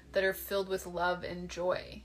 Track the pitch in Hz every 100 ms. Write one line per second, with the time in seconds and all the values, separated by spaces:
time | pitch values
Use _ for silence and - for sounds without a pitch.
0 | - 196 190 190 - 196 190 190 185 175
1 | 175 175 - 180 175 170 180 - - -